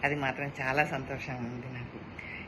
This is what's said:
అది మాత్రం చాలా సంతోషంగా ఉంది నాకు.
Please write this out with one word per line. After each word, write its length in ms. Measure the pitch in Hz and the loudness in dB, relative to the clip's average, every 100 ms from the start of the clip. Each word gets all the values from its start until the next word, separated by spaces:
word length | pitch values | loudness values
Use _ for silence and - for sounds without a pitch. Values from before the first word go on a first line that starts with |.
అది 100 | 143 | 4
మాత్రం 380 | 147 135 131 143 - | 4 2 2 -2 0
చాలా 240 | 131 135 | 2 4
సంతోషంగా 540 | 151 139 131 135 - 127 | 4 4 0 -2 -2 -2
ఉంది 280 | 117 123 123 | -2 -4 -6
నాకు. 320 | 127 - - - - - - | -6 -6 -8 -10 -10 -8 -8